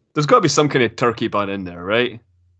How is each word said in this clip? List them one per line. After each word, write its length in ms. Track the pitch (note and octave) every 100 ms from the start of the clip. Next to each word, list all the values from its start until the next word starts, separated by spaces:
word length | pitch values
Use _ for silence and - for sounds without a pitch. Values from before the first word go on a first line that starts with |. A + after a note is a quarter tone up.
| _
there's 100 | D3+ D3
gotta 140 | A#3+
be 80 | E3
some 200 | D#3 D3
kind 140 | C#3+
of 120 | A2+ -
turkey 320 | A#2+ A2+ A2
bun 220 | G#2 G2+
in 140 | G2
there, 200 | F2+ E2
right? 360 | F2+ A2+ B2 A#2+ _ _ _ _